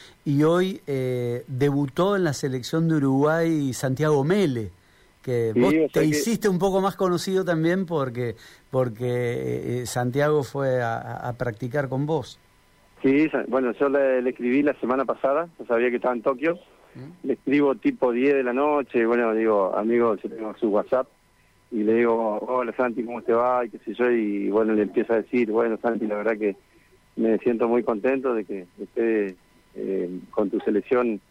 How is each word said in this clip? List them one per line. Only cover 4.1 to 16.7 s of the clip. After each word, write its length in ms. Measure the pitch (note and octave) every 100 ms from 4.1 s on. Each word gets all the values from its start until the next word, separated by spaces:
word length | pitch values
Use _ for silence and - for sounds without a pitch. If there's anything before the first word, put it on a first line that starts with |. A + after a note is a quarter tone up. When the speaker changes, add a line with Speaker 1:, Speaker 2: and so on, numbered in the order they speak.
| D3
Speaker 1:
Mele, 480 | C#3 G3+ F3 A#2+ G2+ - _ _ _ _
que 300 | - A#2+ A#2
Speaker 2:
Sí, 60 | A2
Speaker 1:
vos 80 | B2+
Speaker 2:
o 40 | D#3+
sea 100 | D3+
Speaker 1:
te 100 | E3
Speaker 2:
que 40 | D#3
Speaker 1:
hiciste 420 | D3 A3 A3+ G#3+
un 80 | F3+
poco 220 | G3 F#3+
más 140 | F#3+ F3+
conocido 500 | F#3+ F3 - F#3+ F#3
también 400 | E3 E3 F#3 F3
porque, 500 | E3 C3 A#2+ A#2+ A2 - - _
porque, 340 | C3 B2+ G#2+ B2
eh, 760 | B2 A#2+ B2 C3 B2 - B2
eh, 40 | A#2+
Santiago 580 | B2+ B2 B2+ D3 D3+
fue 380 | C3+ C#3 C#3 B2+
a, 160 | A#2+ A#2
a, 320 | B2 A#2 B2
a 40 | A#2+
practicar 500 | B2 A2 C3 D3 C3+
con 180 | C3 D3
vos. 340 | D#3+ A#2+ - _ _ _ _ _ _
Speaker 2:
Sí, 260 | C3+ C#3 D#3
sa-, 160 | C3+ -
bueno, 240 | B2 B2+
yo 140 | A2 C#3
le, 340 | C#3 C3+ B2+
le 100 | B2
escribí 300 | B2+ A#2+ C3
la 100 | D3 B2+
semana 260 | A#2 C3 B2
pasada, 420 | A#2 C3+ C#3+ E3+ -
yo 60 | A2+
sabía 220 | A#2 B2
que 80 | A#2+
estaba 180 | B2+ B2
en 60 |
Tokio, 320 | C#3 B2+ D3+ E3+ -